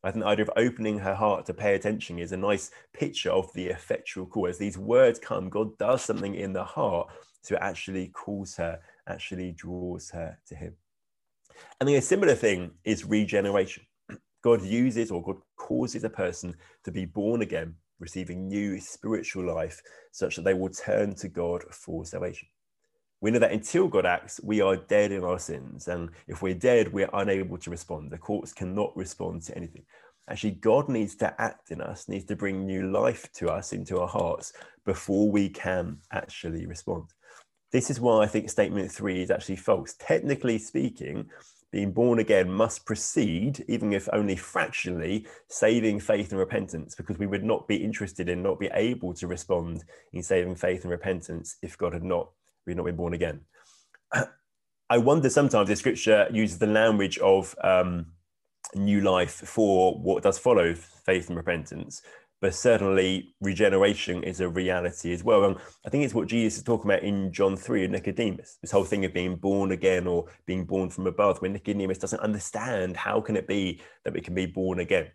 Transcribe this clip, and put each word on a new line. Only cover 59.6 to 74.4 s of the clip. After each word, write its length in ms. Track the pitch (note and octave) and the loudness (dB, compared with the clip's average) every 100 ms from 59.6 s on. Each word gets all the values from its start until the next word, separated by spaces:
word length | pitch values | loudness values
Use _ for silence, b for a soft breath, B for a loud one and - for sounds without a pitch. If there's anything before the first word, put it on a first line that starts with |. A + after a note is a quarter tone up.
| G#2 F#2 F#2 D2 | 4 6 4 2
what 240 | F2+ F#2+ | 0 2
does 140 | G2+ F#2+ | 2 2
follow 360 | B2 A2 E2+ | 4 6 4
faith 540 | E2 - - - F#2 E2+ | 0 -10 -6 0 0 0
and 80 | E2+ | -6
repentance, 640 | E2 E2+ C#2+ E2+ - - B B B _ | -2 -4 -4 -12 -12 -14 B B B _
but 140 | G2 - | -2 2
certainly 800 | B2 A2 G2 G2 F#2 F#2 - _ | 4 4 4 4 2 0 -6 _
regeneration 800 | G2+ F#2 G#2 F#2+ G2+ G2 - F2+ | -4 4 4 6 4 4 -4 -4
is 160 | - F2+ | -4 -2
a 80 | F2+ | -2
reality 640 | F2 F#2 F2+ F2 - E2+ | 0 0 0 -2 -6 -6
as 100 | F2 | -2
well. 200 | F2 G#2 | 4 6
And 140 | G2 F#2 B B - | 6 2 B B -2
I 40 | |
think 160 | C#3 C#3 | 0 2
it's 80 | |
what 140 | A2 F#2+ | 0 0
Jesus 320 | A#2 A2 - | 0 0 -2
is 40 | |
talking 260 | - A2+ G2+ | -2 0 4
about 140 | G2 | 2
in 300 | G2 G2+ F#2+ | 2 -2 -2
John 240 | E2 G2 F#2 | 2 2 2
three 240 | - A2+ | -2 0
with 100 | F#2 | 0
Nicodemus, 640 | F#2+ - - A2+ F#2 - - | -2 -4 -2 -2 -4 -12 -16
this 100 | - | 0
whole 140 | G2 F2+ | 0 2
thing 180 | G#2 | 0
of 100 | F#2 | 0
being 220 | F2+ F#2 F2 | -2 -2 -2
born 360 | G2 G2 F#2+ | 0 2 2
again 340 | F#2 F#2 F#2 F2+ | 2 2 2 2
or 180 | F2 - B - | -2 -2 B -6
being 180 | F#2 | -4
born 260 | F2 F#2+ F2+ | -2 -2 -2
from 160 | - F#2 | -2 -4
above, 360 | F2 G2+ F#2 | 2 2 2
when 100 | F#2 | -2
Nicodemus 440 | G2+ - G#2 F#2+ F#2 | -4 -4 -2 -2 -4
doesn't 220 | G2 - | -4 -4
understand 720 | G#2+ G#2 - G#2+ B2 G#2+ F#2 F2 | -2 -4 -6 -6 -4 -2 -2 -4
how 240 | G2+ G#2 | -2 -2
can 160 | G#2 G#2 | 0 -4
it 100 | - | 0
be 340 | G2+ F#2+ F2 B B - | 0 0 -4 B B -6
that 80 | |
we 80 | E2 | -6
can 120 | E2 | -4
be 120 | F#2 | -4